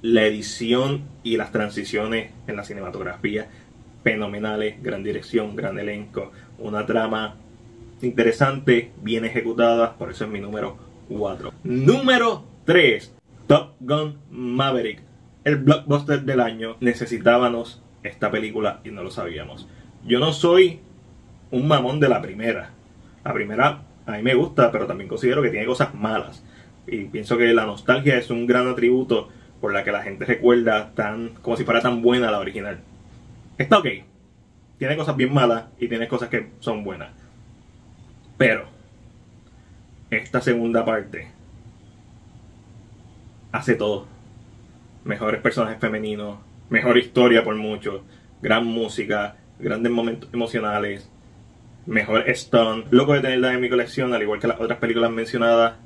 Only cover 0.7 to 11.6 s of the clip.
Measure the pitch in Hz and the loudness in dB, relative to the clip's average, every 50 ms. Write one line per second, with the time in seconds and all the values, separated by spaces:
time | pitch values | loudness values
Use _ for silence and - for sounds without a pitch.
0.7 | 123 127 131 139 143 143 143 - - - - 117 113 110 104 - - 110 107 104 | 0 0 0 -2 -4 -6 -8 -14 -18 -14 -6 -4 -4 -4 -4 -4 -4 -4 -4 -4
1.7 | 101 104 101 - - 104 107 110 113 113 107 - - - - - 107 101 101 - | -6 -8 -8 -6 -4 -4 -4 -2 -4 -6 -6 -8 -16 -18 -14 -12 -10 -10 -10 -12
2.7 | 104 101 95 90 90 101 92 90 87 - - 104 104 107 107 - - - - - | -12 -12 -12 -12 -10 -10 -10 -10 -10 -8 -8 -6 -6 -6 -8 -8 -16 -20 -20 -20
3.7 | - - - - - - - 120 110 107 107 101 101 104 107 107 107 107 107 107 | -20 -20 -20 -20 -20 -4 -4 -2 -2 -2 -4 -6 -6 -6 -6 -4 -4 -4 -4 -4
4.7 | 104 - 127 123 104 98 98 104 104 - - - - 113 107 107 104 - - 98 | -6 -6 -10 -8 -8 -6 -6 -6 -6 -8 -8 -2 -2 -2 -2 -2 -6 -6 -8 -6
5.7 | 98 101 101 104 104 104 104 - - 107 98 - - - - - - - 113 110 | -6 -6 -8 -8 -8 -10 -12 -10 -10 -10 -10 -10 -16 -20 -20 -20 -20 -14 -10 -6
6.7 | 104 104 107 113 113 113 110 110 110 107 110 107 - - - - - - - - | -6 -6 -4 0 0 0 0 0 -2 -4 -6 -6 -10 -16 -20 -20 -20 -20 -20 -20
7.7 | - - - - - - - 123 117 - 113 117 113 - 143 135 135 139 - - | -20 -20 -20 -20 -16 -6 -6 -4 0 2 4 4 4 4 2 2 0 -2 2 4
8.7 | 123 117 117 - - - - 107 113 113 113 113 117 120 113 117 113 117 117 117 | 4 4 2 -2 -14 -12 -6 -4 -4 -2 -2 -2 -4 -4 -4 -2 0 2 4 4
9.7 | 117 117 117 117 - - - 85 90 - 110 107 107 101 101 101 104 107 104 107 | 6 4 2 0 0 -8 -12 -12 -8 -8 -8 -8 -8 -10 -10 -8 -8 -6 -6 -8
10.7 | - - - - - - - - - 104 104 98 95 - - - - - | -8 -12 -20 -20 -20 -20 -16 -12 -6 -4 -4 -4 -6 -8 -12 -14 -14 -10